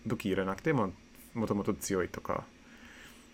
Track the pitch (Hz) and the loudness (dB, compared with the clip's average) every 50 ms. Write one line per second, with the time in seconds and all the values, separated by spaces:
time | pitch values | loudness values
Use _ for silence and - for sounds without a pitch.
0 | - 113 113 - - 98 92 95 92 95 98 - - 160 156 127 101 92 90 - | -4 -2 -2 0 2 2 2 2 2 2 -2 0 2 2 4 4 2 2 -2 -6
1 | - - - - - - - 120 110 - 107 104 95 110 98 - - - 98 92 | -14 -20 -20 -20 -18 -8 -2 0 2 2 2 2 2 2 0 0 0 0 2 2
2 | 87 - - - - - - - - - - - - - - - - - - - | 2 0 -4 -6 -2 -2 -2 -2 -4 -8 -14 -20 -20 -20 -20 -20 -18 -18 -18 -18
3 | - - - - - - | -18 -20 -20 -20 -20 -20